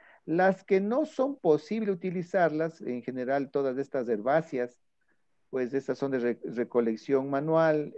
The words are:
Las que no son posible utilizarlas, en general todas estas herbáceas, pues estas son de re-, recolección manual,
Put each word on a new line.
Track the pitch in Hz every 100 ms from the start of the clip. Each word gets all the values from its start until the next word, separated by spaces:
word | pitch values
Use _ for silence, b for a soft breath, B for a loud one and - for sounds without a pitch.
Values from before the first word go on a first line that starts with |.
| b b -
Las | 165 190 190
que | - 190
no | 202 254 302
son | - 269 277
posible | 170 151 - 220 208
utilizarlas, | 185 185 175 175 196 165 151 160 160
en | - 123
general | 117 127 123 139 131
todas | 143 139 127
estas | 135 135 120
herbáceas, | 107 117 156 160 131 123 _ _ _ _ _ _ _ -
pues | 131 123
estas | 135 135 127
son | 139
de | 131
re-, | 120 113
recolección | - 120 117 123 113 110 - 135 139
manual, | 139 151 160 160 151 147